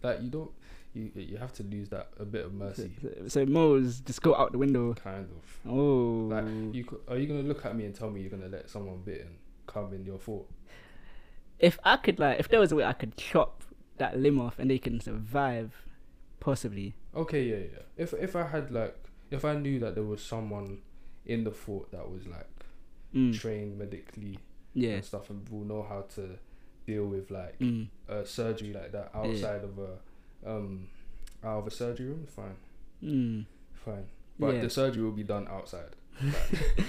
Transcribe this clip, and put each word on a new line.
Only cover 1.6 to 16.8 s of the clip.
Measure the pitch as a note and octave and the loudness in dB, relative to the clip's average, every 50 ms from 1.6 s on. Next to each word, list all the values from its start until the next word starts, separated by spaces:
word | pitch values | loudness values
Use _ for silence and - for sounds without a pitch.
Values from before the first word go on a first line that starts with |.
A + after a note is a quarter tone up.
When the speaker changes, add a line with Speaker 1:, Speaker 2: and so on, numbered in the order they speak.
| G#2+ | -8
Speaker 1:
lose | G2+ G#2 G#2 G2+ G2+ | -6 -6 -6 -6 -6
that, | G#2 - - - - - | -6 -6 -6 -8 -10 -10
a | G#2+ | -8
bit | G2+ G#2+ G#2+ - | -4 -4 -4 -4
of | F#2 G2+ | -4 -4
mercy. | G2 G2 G2 F#2+ - G2+ F#2 A2 - | -4 -4 -4 -4 -4 -6 -6 -6 -6
Speaker 2:
So, | - A#2 - - | -6 -6 -6 -6
so, | F#2 A2+ | -8 0
so | - D3 C3+ C3+ | 2 4 6 6
Mo's | D3 E3 E3 D#3 C#3+ C3+ B2+ B2 B2 B2+ | 8 8 10 10 10 8 6 4 2 -2
just | C3 - A#2+ - | -6 -6 -6 4
go | - E3 D3+ | 6 6 8
out | - - - | 8 6 4
the | - B2 | 4 4
window. | C#3 C#3 C3+ B2 A#2+ A#2 A#2 | 4 6 6 6 4 4 2
Speaker 1:
Kind | - - G2 F#2+ G2 F#2+ E2+ | 0 -4 -8 -6 -6 -8 -8
of. | F2 E2 - - - - - G#2+ | -10 -14 -14 -12 -12 -10 -6 0
Speaker 2:
Oh. | B2 C3+ C#3+ C#3+ C3+ B2+ A#2+ A#2 A#2 A2+ A2 A2 | 2 4 6 8 8 8 6 6 4 2 2 2
Speaker 1:
Like, | A2 A2 A2 A2 A2 A2 A2 G#2+ G#2+ | 2 0 0 0 -2 -2 -2 -2 -4
you | B2 A#2+ | -4 -6
co-, | - - - - - | -6 -8 -10 -6 -4
are | B2 B2+ | -2 0
you | C#3+ D3 | 0 0
gonna | D3 C#3+ C3+ | 0 0 0
look | C#3+ C#3+ C#3+ - | 0 -2 -2 -2
at | G#2+ G#2+ | -4 -2
me | A2+ G#2+ | -2 -4
and | G2+ G2+ | -4 -6
tell | - A2+ A2 | -6 -6 -6
me | G2+ G2 | -4 -4
you're | F#2+ G2 | -6 -6
gonna | G2+ F#2+ F#2+ F#2 | -6 -8 -8 -8
let | G2 F2+ - - | -8 -10 -10 -10
someone | - G#2 G2+ F#2+ F#2 F2+ F#2 | -8 -8 -8 -6 -8 -8 -8
bitten | G2+ E2+ - - E2+ E2+ - - - - - - - | -8 -8 -8 -8 -12 -14 -16 -18 -20 -20 -18 -18 -8
come | - - G2+ F#2+ G2 | -6 -6 -4 -4 -6
in | F#2+ F#2+ | -8 -8
your | F#2+ - F#3+ | -8 -8 -8
fort? | - - G#3+ G3 - - - - - - - - - - - - - - - - - - - - - - - - | -8 -8 -8 -8 -8 -10 -14 -14 -14 -16 -18 -18 -18 -18 -18 -16 -14 -12 -12 -12 -14 -12 -14 -16 -16 -16 2 8
Speaker 2:
If | - F3 - - - | 8 8 8 8 6
I | F#3+ A#3+ - | 6 6 8
could, | - - F3+ - | 6 2 4 6
like, | - - B3 - | 6 4 6 4
if | - - | 4 6
there | A3+ A3+ | 8 8
was | G3+ D#3+ | 8 8
a | D#3+ | 8
way | D3+ A#2+ | 6 4
I | - B2 | 4 2
could | - - A2 - - | 0 -4 -6 -6 -8
chop | - - - E3 - - - - - - - - - - - - | -8 4 6 6 6 6 2 -6 -12 -14 -16 -18 -20 -18 -4 -2
that | C3+ A#2 - B2+ | -2 0 2 4
limb | C3+ D3 C#3+ C3 | 6 6 6 6
off | A#2+ A#2+ - - | 4 2 -2 0
and | C3 C3 | 2 2
they | C3 B2+ | 2 2
can | - C3 A#2 A2+ | 2 0 -2 -2
survive, | - B2 A#2+ A2 A2 G#2+ B2+ C#3+ C#3+ C3 A#2+ A#2 A2+ G#2+ - - - - - - - - - - - - - - | -2 -2 -4 -4 -4 0 2 2 2 2 2 0 -4 -6 -8 -12 -12 -14 -14 -14 -16 -18 -18 -20 -18 -18 -16 -4
possibly. | - D3 C3+ - - A2+ G2+ G2+ | 0 0 0 0 0 -4 -4 -4